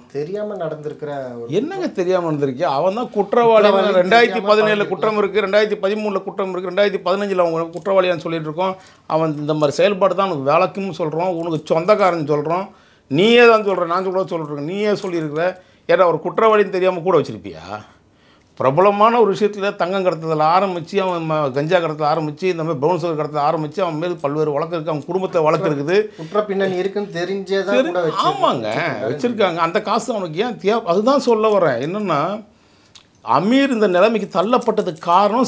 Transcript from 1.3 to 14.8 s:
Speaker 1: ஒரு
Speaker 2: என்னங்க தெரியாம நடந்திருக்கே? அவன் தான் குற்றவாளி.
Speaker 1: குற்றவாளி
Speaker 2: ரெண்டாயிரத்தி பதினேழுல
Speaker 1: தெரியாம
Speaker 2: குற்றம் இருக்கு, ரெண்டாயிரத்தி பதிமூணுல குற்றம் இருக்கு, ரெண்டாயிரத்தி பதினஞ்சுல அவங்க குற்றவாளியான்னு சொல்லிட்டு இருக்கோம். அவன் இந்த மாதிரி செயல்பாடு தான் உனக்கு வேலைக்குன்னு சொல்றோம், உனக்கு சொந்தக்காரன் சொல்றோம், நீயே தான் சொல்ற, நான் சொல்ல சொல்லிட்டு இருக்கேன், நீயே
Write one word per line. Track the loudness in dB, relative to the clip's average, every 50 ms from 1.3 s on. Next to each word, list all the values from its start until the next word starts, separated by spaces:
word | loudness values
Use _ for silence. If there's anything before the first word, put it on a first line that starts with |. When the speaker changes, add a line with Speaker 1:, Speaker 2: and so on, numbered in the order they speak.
| -10
Speaker 1:
ஒரு | -12 -10 -4
Speaker 2:
என்னங்க | -2 -2 -2 -2 -4 -6 -6 -6
தெரியாம | -4 -4 0 0 0 0 0 -2 -2
நடந்திருக்கே? | -2 -2 -2 -2 -2 -2
அவன் | -2 0 0 0 0 0
தான் | -2 -6 -4
குற்றவாளி. | -2 -2 -2 0 0 2 4 6 6 6 6 6
Speaker 1:
குற்றவாளி | 4 4 2 2 2 2 4 4
Speaker 2:
ரெண்டாயிரத்தி | 6 4 4 4 2
பதினேழுல | -2 2 2 4
Speaker 1:
தெரியாம | 4 4 4 2 0 0
Speaker 2:
குற்றம் | -2 -2 -2 -2 0 0 0
இருக்கு, | 0 0 0 -2
ரெண்டாயிரத்தி | 0 2 2 2 2 2 0 -2 -2 -2
பதிமூணுல | -2 -2 -4 -4 -4 -4 -6
குற்றம் | -6 -6 -6 -4 -4 -4
இருக்கு, | -6 -6 -4
ரெண்டாயிரத்தி | 0 0 0 0 0 -2 -2 -2 -2
பதினஞ்சுல | 0 -2 -2 0 0 0
அவங்க | 0 0 -2
குற்றவாளியான்னு | -4 -6 -8 -8 -4 0 2 2 2 2 0 -2
சொல்லிட்டு | -4 -4 -6 -4 -6
இருக்கோம். | -6 -4 -4 -4 -4 -4 -6 -12 -20 -20 _ _
அவன் | -4 -2 0 0 0 -2
இந்த | -4 -4 -4 0
மாதிரி | 0 0 0 2
செயல்பாடு | 2 2 2 2 2 0 2 4
தான் | 4 2 2
உனக்கு | 0 -2 0 2
வேலைக்குன்னு | 4 4 2 2 -2 -6 -6 -6 -6 -4
சொல்றோம், | -4 -4 -2 -2 -2 -2 -4
உனக்கு | -4 -4 -4 -4 -6 -2
சொந்தக்காரன் | -2 0 0 4 4 4 4 4 2 2 0 -2 -2
சொல்றோம், | -2 -2 -2 -2 -4 -4 -4 -8 -12 _ _ _ _ _ _ _
நீயே | 0 2 4 6 6 8 8 8
தான் | 6 6 4
சொல்ற, | 0 0 0 0
நான் | 0 -2 -2 -2
சொல்ல | -2 -2 -2 -2
சொல்லிட்டு | -2 -4 -6 -6 -6 -8
இருக்கேன், | -8 -6
நீயே | -6 -4 -2